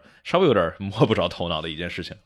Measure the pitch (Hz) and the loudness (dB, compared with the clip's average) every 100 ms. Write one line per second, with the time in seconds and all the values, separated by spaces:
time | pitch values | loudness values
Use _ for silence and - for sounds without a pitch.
0 | _ _ - 175 185 104 82 - 98 104 | _ _ -2 2 4 4 2 -2 -8 0
1 | 127 107 87 - 87 80 82 80 85 - | 2 2 0 -2 -4 -4 -6 -8 -10 -8
2 | 85 - | -12 -14